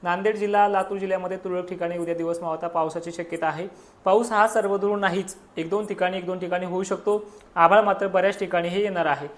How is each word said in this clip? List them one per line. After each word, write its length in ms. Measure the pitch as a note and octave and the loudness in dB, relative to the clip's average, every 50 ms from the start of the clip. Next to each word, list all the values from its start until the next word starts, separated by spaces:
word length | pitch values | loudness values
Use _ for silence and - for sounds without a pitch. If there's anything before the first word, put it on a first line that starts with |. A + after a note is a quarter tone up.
| - | -2
नांदेड 340 | F3 F3 F#3 G3 G#3+ A3 | -2 -2 0 0 0 0
जिल्हा, 320 | G#3 G#3 G#3 G3+ G#3 G#3 G#3 | 0 -2 0 4 4 4 4
लातूर 300 | G3+ F#3+ F#3+ - G3+ G3 | 4 0 0 0 -4 -6
जिल्ह्यामध्ये 380 | F#3+ F#3+ F#3 F#3 F3+ F3+ F#3+ | -4 -2 -2 -2 -2 -4 -8
तुरळक 320 | F#3 - F#3+ F3+ F3+ F3+ F3+ | -6 -6 -6 -4 -4 -4 -6
ठिकाणी 300 | F#3 F3 F3 E3+ F3 F3 | -6 -6 -6 -6 -4 -4
उद्या 160 | E3+ E3 E3+ | -4 -4 -4
दिवस 240 | E3+ E3 E3 E3+ E3+ F3 | -4 -2 -4 -4 -4 -4
मावळता 260 | E3+ D#3+ D#3 E3+ E3+ | -6 -6 -4 -6 -4
पावसाची 440 | E3+ E3+ D#3+ D#3 D#3 F3 E3 E3+ E3+ | -2 -2 -2 -2 -4 -8 -10 -10 -10
शक्यता 340 | - E3+ - - D#3+ D#3+ | -10 -10 -8 -6 -4 -2
आहे. 220 | D#3+ D3+ D3+ F3 G3+ - - - - - _ _ | -2 -2 -4 -8 -12 -12 -18 -20 -20 -20 _ _
पाऊस 280 | F#3+ F#3+ G#3+ A#3+ A#3 A3+ | 4 4 4 4 2 4
हा 160 | G#3 G#3+ A3 | 4 4 4
सर्वदूर 500 | A3 A3+ G#3 G3+ G3 G3 G3 G3+ G#3 G3+ | 4 2 2 2 0 0 0 0 0 2
नाहीच, 380 | G3+ F#3+ E3+ F#3+ F#3+ F#3 - - - - _ | 0 0 0 0 -4 -4 -8 -16 -18 -14 _
एक 140 | - E3 E3 | -8 -4 -2
दोन 160 | F3+ G#3 G#3+ | -2 -2 -2
ठिकाणी, 320 | G#3 G#3 - F#3 F3+ F#3 F#3+ | -4 -2 -2 0 0 0 -2
एक 80 | F3+ | -6
दोन 120 | F3 F#3 F#3 | -6 -6 -6
ठिकाणी 280 | F3+ E3+ F3+ F3 F#3 | -4 -4 -4 -4 -2
होऊ 160 | F3+ F3 F#3 F#3+ | -2 -4 -4 -2
शकतो. 480 | F#3+ G3+ F3+ - G#3 G#3 G#3 G#3 - - - - - - | -4 -4 -4 0 0 0 0 -2 -8 -18 -20 -20 -10 2
आभाळ 260 | F3+ E3 E3+ F#3+ G#3+ | 6 6 8 8 8
मात्र 260 | G#3+ G3+ G3 G3 G3 | 6 6 2 0 -2
बऱ्याच 320 | G3 F3+ F#3 F3+ G3 G3+ G3+ | 0 2 2 2 2 0 0
ठिकाणी 300 | G#3 F3 F3+ F3 E3+ F3 | -4 -2 0 0 0 0
हे 140 | F3 G3 G#3 | -2 -2 -2
येणार 240 | G#3 F#3 F3 E3 | -2 0 0 0
आहे. 200 | D#3 C#3+ C#3 D3 C#3+ - | 0 0 -2 -4 -12 -12